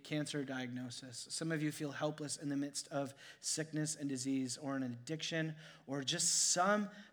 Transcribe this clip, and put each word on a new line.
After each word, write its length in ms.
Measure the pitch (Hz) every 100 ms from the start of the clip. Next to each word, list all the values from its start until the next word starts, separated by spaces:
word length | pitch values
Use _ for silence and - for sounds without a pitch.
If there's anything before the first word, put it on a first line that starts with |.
cancer 400 | - 151 143 147
diagnosis. 840 | 139 131 123 123 123 120 131 117 -
Some 220 | - 160
of 120 | 160
you 80 | 151
feel 200 | 151 147
helpless 460 | 143 151 156 147 -
in 120 | 147
the 80 | 139
midst 320 | 143 - -
of 240 | 147 135 - - -
sickness 560 | - - 156 151 151 -
and 100 | 143
disease 500 | 131 135 135 127 -
or 140 | 139 135
an 80 |
addiction 720 | 127 120 139 160 - 165 160 156 - - -
or 160 | 139
just 480 | 131 170 - - -
some 380 | 175 190 208 202 - -